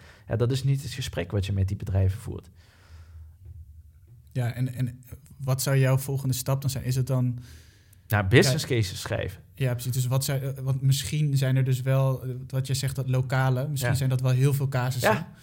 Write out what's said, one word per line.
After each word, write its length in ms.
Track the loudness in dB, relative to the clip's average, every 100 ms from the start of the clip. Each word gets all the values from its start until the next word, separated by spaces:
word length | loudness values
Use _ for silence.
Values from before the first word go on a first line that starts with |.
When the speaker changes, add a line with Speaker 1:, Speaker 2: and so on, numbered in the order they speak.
| -20 -20 -6
Speaker 1:
Ja, 80 | 0
dat 140 | 0
is 120 | 2
niet 180 | 0 0
het 80 | -4
gesprek 380 | -8 -6 -6 -4
wat 160 | -2 0
je 60 |
met 160 | 0 -2
die 80 | -2
bedrijven 440 | -2 2 2 0
voert. 300 | -8 -12 -14 -20 -20 _ -20 -20 -20 -20 -20 -20 -20 -20 -20 -20 -20 -20 -20 -20 -10
Speaker 2:
Ja, 200 | -4 -4
en, 220 | -2 -4
en 260 | -2 -4 -6 -16 -20 -18 -8
wat 220 | -4 -2
zou 140 | 2 4
jouw 200 | 4 2
volgende 360 | 0 -2 -2
stap 260 | -2 -2 -2
dan 100 | -2
zijn? 140 | -2
Is 120 | -2 -2
het 100 | 0
dan 320 | 0 0 -2 -10 -20 -20 -20 -20 -20 -2
Speaker 1:
Nou, 160 | 0 6
business 380 | 8 8 4 2
Speaker 2:
Ja. 100 | 0
Speaker 1:
cases 240 | 0 -4
schrijven. 420 | -6 -4 -4 -10 -14
Speaker 2:
Ja, 180 | -4 -2
precies. 200 | -2 -2
Dus 140 | -2 0
wat 180 | 0
zou, 160 | 0 -2
eh, 100 | -4 -6
want 200 | -4 0
misschien 540 | 2 2 0 -2 2 2
zijn 200 | 2 2
er 80 |
dus 160 | 2 0
wel, 420 | 2 2 2 0
eh, 60 | -6 -10 -6
wat 200 | -4 -2
jij 100 | -2
zegt, 200 | -2 -4
dat 120 | -2
lokale, 600 | 0 0 2 2 0 -2
misschien 220 | -2 0
Speaker 1:
Ja. 40 | 0
Speaker 2:
zijn 100 | 0
dat 120 | 0
wel 100 | 2
heel 240 | 4 4
veel 140 | 2 0
casussen. 420 | 0 -2 0 2
Speaker 1:
Ja. 160 | 2 -2 -14